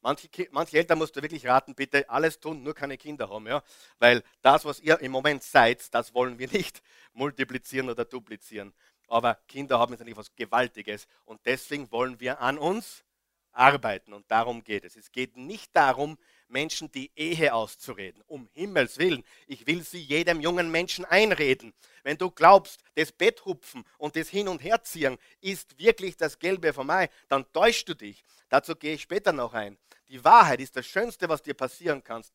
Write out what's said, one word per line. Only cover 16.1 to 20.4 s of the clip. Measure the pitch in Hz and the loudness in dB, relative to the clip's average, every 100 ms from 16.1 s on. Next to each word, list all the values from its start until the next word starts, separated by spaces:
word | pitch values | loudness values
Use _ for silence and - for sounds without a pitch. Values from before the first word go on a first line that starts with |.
| 156 _ _ _ | -8 _ _ _
Menschen | 127 156 - 160 | -6 -4 -6 -10
die | 139 139 - | -12 -14 -8
Ehe | 156 165 151 | -6 0 2
auszureden. | 117 107 - - 104 95 - _ | 0 -4 -10 -16 -14 -14 -16 _
Um | 151 117 | -20 -20
Himmels | 143 196 180 123 - | -12 -4 -2 -2 0
Willen, | 180 143 - _ _ | -2 -2 -8 _ _
ich | 135 - | -12 -6
will | 170 | -6
sie | 156 180 | -6 -16
jedem | 143 147 170 | -4 -2 0
jungen | 165 | -2